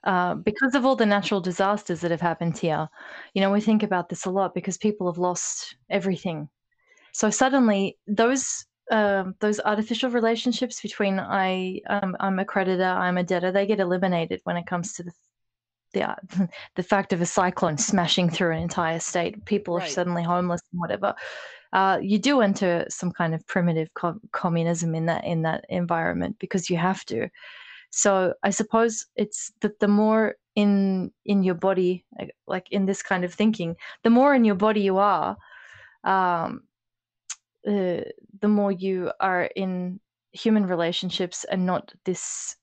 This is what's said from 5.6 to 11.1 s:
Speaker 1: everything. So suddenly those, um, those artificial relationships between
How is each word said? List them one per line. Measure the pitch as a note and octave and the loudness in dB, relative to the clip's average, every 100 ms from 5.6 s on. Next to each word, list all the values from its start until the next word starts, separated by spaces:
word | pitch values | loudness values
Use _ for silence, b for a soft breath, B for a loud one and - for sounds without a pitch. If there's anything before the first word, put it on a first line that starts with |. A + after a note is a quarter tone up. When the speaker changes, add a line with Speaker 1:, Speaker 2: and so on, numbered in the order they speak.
| - - _ | -12 -18 _
Speaker 1:
everything. | G3+ F#3 F#3 F#3+ D#3 D3+ _ _ b b b b | -2 -2 -2 -4 -6 -10 _ _ b b b b
So | - G#3+ | -2 -2
suddenly | G3+ C4 C4+ A#3 G3+ G3 - - | 2 4 4 4 4 0 -4 -4
those, | G#3 A3+ C4+ - - - _ - | 2 2 2 -4 -10 -12 _ -2
um, | A3 G#3 G3 F#3 F#3+ | 2 4 2 -2 -2
those | G#3 G#3 | -2 0
artificial | - G#3 A3 A#3 C4 | 0 -2 -2 -2 0
relationships | A#3+ A3+ A3+ B3 A3+ B3 - | 2 2 2 -2 -2 -4 -6
between | G#3 - G3 | -12 -2 0